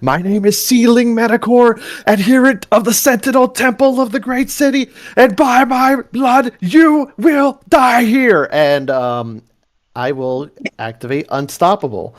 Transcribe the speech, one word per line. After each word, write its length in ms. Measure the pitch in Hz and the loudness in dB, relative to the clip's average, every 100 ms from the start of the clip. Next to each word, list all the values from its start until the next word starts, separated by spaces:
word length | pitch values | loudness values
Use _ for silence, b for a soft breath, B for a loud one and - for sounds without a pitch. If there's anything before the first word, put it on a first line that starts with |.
My 200 | 127 143 | -2 -2
name 240 | 180 208 202 | -2 -2 0
is 180 | 202 | -2
Sealing 500 | - 247 233 240 240 | 0 2 4 2 2
Metacore, 640 | 226 233 233 220 247 240 226 B B - | 0 0 -2 0 4 4 2 B B -2
adherent 600 | 208 196 262 254 214 - | 0 2 4 2 0 -2
of 120 | 240 | -2
the 80 | 220 | 0
Sentinel 540 | 226 - 247 269 254 254 | 0 0 0 0 0 0
Temple 520 | 254 247 240 277 254 | 0 -4 0 0 0
of 120 | 247 | -4
the 80 | 202 | -4
Great 280 | 226 254 269 | -6 -6 -6
City, 420 | - 285 269 254 B B | -2 0 0 -4 B B
and 220 | - 254 190 | 2 2 4
by 280 | 285 247 | 0 2
my 320 | 262 254 262 269 | 0 0 0 0
blood, 560 | - 233 269 254 247 - | -4 -4 0 2 0 -6
you 520 | 180 294 320 302 285 - | 0 4 4 2 -2 -2
will 420 | 226 294 277 - _ | 0 2 0 -4 _
die 360 | 320 254 240 | 2 4 2
here! 440 | 240 254 254 180 135 | 2 2 2 2 2
And, 380 | 147 147 143 135 | 0 2 0 -2
um, 520 | 135 123 120 117 110 _ _ _ _ _ | -4 -2 -4 -8 -12 _ _ _ _ _
I 180 | - 127 | -8 -6
will 380 | 135 127 127 147 _ 262 _ | -4 -6 -6 -8 _ -18 _
activate 480 | 113 117 120 139 156 | -12 -12 -8 -8 -6
Unstoppable. 880 | 131 143 - 180 185 147 104 82 | -6 -8 -2 -2 0 -4 -8 -12